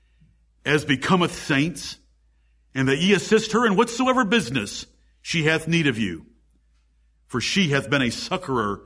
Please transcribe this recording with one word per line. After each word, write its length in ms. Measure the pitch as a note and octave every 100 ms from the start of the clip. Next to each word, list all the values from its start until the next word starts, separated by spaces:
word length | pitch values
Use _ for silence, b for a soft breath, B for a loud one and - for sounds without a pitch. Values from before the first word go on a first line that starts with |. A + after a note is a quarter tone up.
| _ _ _ _ _ _ -
as 180 | D3+
becometh 500 | - C3 - F#3 E3
saints, 640 | - - C#3 D#3+ - - - _ _ _ _ _ _ _ C3
and 140 | C3
that 100 | C#3+
ye 140 | F#3
assist 400 | F#3+ - G#3+ A3
her 120 | A3 A#3+
in 120 | F#3+
whatsoever 480 | A#3 - B3+ C4 G#3+
business 600 | A#3 A#2 C3 G3+ - - _ _ _
she 240 | - E3+ D3+
hath 200 | D#3+ D#3+
need 220 | E3+ C#3+
of 100 | A2
you. 280 | G2+ E2 - _ _ _ _ _ _ _ _ _ _
For 140 | B2
she 300 | - G3 F3
hath 200 | C#3 -
been 120 | C#3+
a 100 | B2
succorer 720 | - - F#3 C#3 B2+ G#2 G2